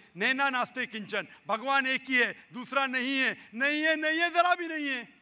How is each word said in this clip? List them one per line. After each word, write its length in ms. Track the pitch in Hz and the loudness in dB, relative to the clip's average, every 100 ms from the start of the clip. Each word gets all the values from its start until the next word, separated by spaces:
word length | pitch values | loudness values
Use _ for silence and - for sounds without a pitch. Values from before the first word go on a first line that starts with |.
| - 170 | -12 -2
नैना 340 | 226 262 277 | 0 2 0
नास्ते 360 | 254 240 262 240 | 0 -4 -4 -6
किंचन", 420 | 220 185 208 - - - | -8 -6 -6 -6 -10 -4
भगवान 400 | 214 254 277 262 | -2 2 2 2
एक 220 | 247 254 | -2 0
ही 60 | 262 | 2
है, 200 | 226 - - | 2 0 -12
दूसरा 320 | 180 247 269 269 | -12 -4 0 0
नहीं 300 | 254 247 269 | 0 -2 0
है, 180 | 254 - - | 0 -2 -8
नहीं 280 | 214 277 302 | -4 -2 2
है, 120 | 311 311 | 2 2
नहीं 240 | 311 320 | 0 0
है, 100 | 349 | 2
ज़रा 260 | 339 349 359 | 4 4 2
भी 120 | 330 | -2
नहीं 200 | 320 294 | -4 -4
है। 160 | 254 233 - | -4 -8 -18